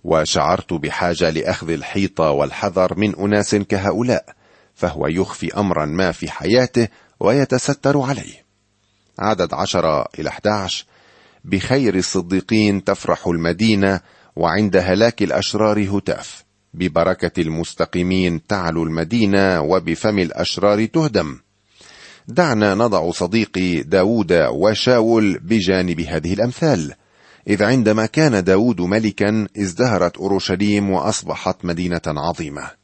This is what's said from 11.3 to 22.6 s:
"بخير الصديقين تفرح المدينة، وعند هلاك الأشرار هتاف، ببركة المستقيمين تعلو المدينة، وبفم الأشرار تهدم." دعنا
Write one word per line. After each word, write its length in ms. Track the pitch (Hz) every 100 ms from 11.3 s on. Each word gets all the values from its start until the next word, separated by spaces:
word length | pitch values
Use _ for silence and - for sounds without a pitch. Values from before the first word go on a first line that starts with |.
| _
"بخير 500 | - 95 - 135 120
الصديقين 880 | 92 90 95 87 95 - 110 107 98
تفرح 420 | 95 98 - 85 90
المدينة، 760 | 85 82 87 110 104 98 95 _ _ _ -
وعند 400 | 82 92 107 90
هلاك 460 | 90 92 117 -
الأشرار 680 | 95 64 - 107 107 107 98
هتاف، 540 | 101 - - - - _ _ _
ببركة 680 | 82 90 78 85 92 85 -
المستقيمين 1040 | 80 80 85 - 80 87 90 92 90 82 -
تعلو 360 | 101 85 82
المدينة، 760 | 82 80 82 120 104 98 95 87
وبفم 580 | 76 92 85 82 110 101
الأشرار 680 | 85 - 90 - 101 104 110
تهدم." 520 | 160 151 101 78 64 _ _ _ _ - - - - -
دعنا 460 | 123 170 110